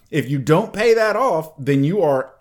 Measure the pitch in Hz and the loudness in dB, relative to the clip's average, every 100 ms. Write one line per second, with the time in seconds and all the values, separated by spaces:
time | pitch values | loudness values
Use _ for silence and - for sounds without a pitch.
0 | _ 156 127 143 117 160 190 190 233 226 | _ -4 -2 -4 0 0 0 0 2 2
1 | 220 208 262 165 156 - 139 139 139 202 | 2 0 0 -2 -4 -6 -2 0 0 0
2 | 156 135 131 - | 0 0 -4 -14